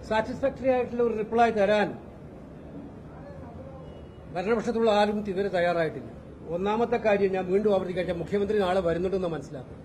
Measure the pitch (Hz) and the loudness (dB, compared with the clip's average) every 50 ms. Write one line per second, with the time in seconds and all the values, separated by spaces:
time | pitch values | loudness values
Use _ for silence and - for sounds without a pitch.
0 | - - 220 220 220 226 254 - - 269 269 - 240 269 254 254 240 - 233 240 | -4 0 0 0 0 0 -4 0 0 -2 -2 2 2 2 4 4 2 0 0 2
1 | 240 233 214 220 214 214 226 233 233 233 220 214 196 190 214 214 202 160 127 117 | 2 2 2 0 -2 0 4 4 4 4 6 4 4 6 6 4 4 2 -2 -8
2 | - - - - - - - - - - - - - - - - - - - - | -12 -16 -16 -16 -16 -16 -16 -16 -18 -16 -16 -16 -16 -14 -14 -14 -14 -14 -16 -16
3 | - - - - - - - - - - - - - - - - - - - - | -16 -16 -16 -16 -14 -14 -14 -14 -14 -14 -14 -14 -14 -14 -14 -14 -14 -14 -14 -16
4 | - - - - - - - 170 180 202 240 220 - 233 233 226 226 226 202 208 | -16 -16 -18 -18 -16 -8 -6 -4 0 2 2 2 2 0 0 2 4 4 6 6
5 | 208 208 208 208 208 208 180 185 202 202 180 180 175 175 175 170 165 156 - 139 | 4 4 2 -2 -2 -2 -2 0 -2 0 2 2 2 4 4 2 0 0 -2 -6
6 | 120 113 - - - - - - - 156 160 175 190 202 214 226 233 226 240 233 | -10 -10 -14 -16 -16 -16 -16 -16 -10 -6 -4 -2 0 0 2 2 2 2 2 2
7 | - 220 202 202 196 190 185 190 185 180 185 202 214 214 202 185 185 180 185 180 | 4 4 4 4 4 2 2 0 0 2 2 4 4 4 4 4 2 0 -2 -2
8 | 180 165 180 170 165 156 196 202 202 196 214 214 196 180 180 190 180 170 165 170 | -2 -2 -2 -4 -2 -2 0 0 0 2 2 2 2 4 2 2 2 2 0 2
9 | 180 190 185 190 185 170 160 147 131 - 147 135 120 - - - | 0 0 0 0 0 0 -2 -4 -6 -8 -10 -12 -12 -12 -14 -16